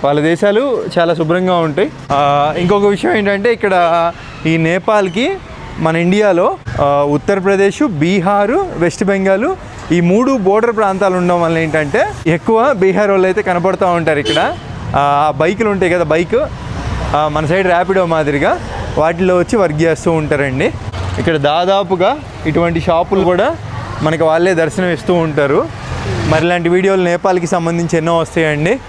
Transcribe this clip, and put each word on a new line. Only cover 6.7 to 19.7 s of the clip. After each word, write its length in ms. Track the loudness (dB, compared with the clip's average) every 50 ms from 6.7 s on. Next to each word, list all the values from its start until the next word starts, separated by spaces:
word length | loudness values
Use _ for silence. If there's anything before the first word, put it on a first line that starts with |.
| -4 -2
ఆ, 260 | 0 2 2 2 2 0
ఉత్తరప్రదేశ్, 760 | 0 -2 0 0 -2 0 2 0 2 2 2 0 2 0 -2
బీహారు, 800 | -2 0 0 0 0 0 0 0 2 2 2 0 0 0 -2 -2 -4 -2
వెస్ట్ 280 | -2 -2 -2 0 0 -2
బెంగాల్, 500 | 0 0 0 2 0 0 0 0 -2 -4 -4 -8 -14 -14 -14 -4 -2 0
ఈ 80 | 2
మూడు 360 | 2 4 2 2 2 2 0
బోర్డర్ 400 | 2 2 2 2 2 2 0 0
ప్రాంతాలు 400 | 0 0 0 0 0 0 0 2
ఉండడం 260 | 2 2 2 2 2 2
వల్ల 160 | 0 0 0
ఏంటంటే 480 | -2 0 0 -2 -2 0 0 0 0 0 -4 -4 -2
ఎక్కువ 460 | 0 0 0 0 0 2 2 4 2 2
బీహార్ 380 | 2 2 2 2 2 2 2
వాళ్ళు 160 | 2 2 2
అయితే 160 | 2 0 0 -2
కనపడుతూ 440 | -2 -2 0 0 0 0 0 0
ఉంటారు 320 | 0 2 0 2 0 0 0
ఇక్కడ. 360 | 0 0 0 0 0 0 -2 -6 -10 -12 -12 -10 -8 -4 0
ఆ, 360 | 0 2 2 2 2 2 0 0
బైకులు 320 | 0 0 0 0 0 0 0
ఉంటాయి 240 | 0 0 0 0 2
కదా, 120 | 0 0
బైక్, 320 | 2 2 0 0 0 0 -2 -2 -2 -6 -10 -10 -8 -8 -6 -6 -6 -4 -4 -4 -2 0
ఆ, 120 | 0 0 0
మన 180 | 0 -2 -2
సైడ్ 200 | 0 0 0 2
ర్యాపిడో 400 | 2 2 2 2 2 2 0 2
మాదిరిగా 540 | 0 0 0 0 0 0 0 0 0 0 -2 -4 -10 -10 -8 -8 -6 -2 0
వాటిలో 400 | 0 0 0 0 0 2 2 2
వచ్చి 180 | 2 0 0
వర్క్ 260 | 0 0 0